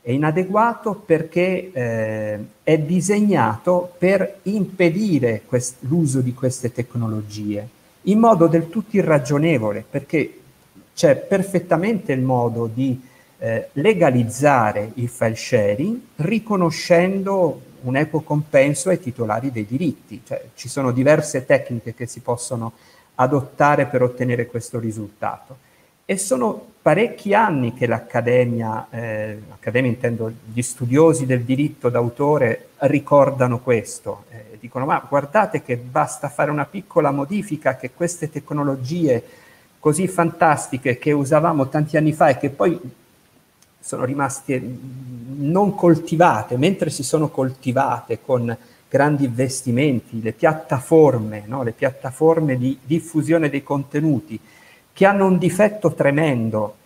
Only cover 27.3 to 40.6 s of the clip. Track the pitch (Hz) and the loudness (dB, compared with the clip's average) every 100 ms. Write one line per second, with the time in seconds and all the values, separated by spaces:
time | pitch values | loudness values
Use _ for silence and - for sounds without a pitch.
27.3 | 202 220 151 120 117 120 113 - 123 117 | 2 2 2 -2 -2 -2 -2 -2 -2 2
28.3 | 123 123 117 113 113 - 120 117 110 107 | 2 2 0 -4 -6 -8 -12 -8 -6 -8
29.3 | 107 104 - - 110 131 117 120 113 110 | -10 -16 -12 -4 0 0 0 -2 -2 -6
30.3 | 113 110 113 120 - 120 135 165 160 135 | -8 -10 -6 -6 -6 0 6 6 4 0
31.3 | 127 117 131 151 151 123 120 120 - 143 | 0 0 0 -2 -2 -2 0 -2 -2 0
32.3 | 151 120 113 - _ 139 143 139 143 131 | 2 2 0 -8 _ 0 0 4 4 4
33.3 | 131 123 120 - 117 101 - - 101 - | 4 0 0 0 0 0 -12 -10 -12 -14
34.3 | 113 110 113 123 127 135 170 - 143 143 | -20 -20 -20 -12 -8 -2 -2 0 -2 0
35.3 | 220 214 151 - 120 123 143 151 - 143 | 0 0 -2 -4 -6 -4 -2 -2 -4 -10
36.3 | - 147 147 139 196 - 175 147 139 139 | -4 -2 -2 -4 -8 -4 0 0 0 -4
37.3 | 208 - 151 143 123 123 _ 170 - 156 | -6 -6 -4 -4 -4 -10 _ -6 -4 -8
38.3 | 180 - 147 143 135 127 170 160 120 - | -8 -8 -4 -4 -4 -6 -2 2 2 -2
39.3 | - - _ _ _ 156 151 185 185 165 | -20 -20 _ _ _ 0 0 0 0 -2
40.3 | 156 170 143 | 2 2 4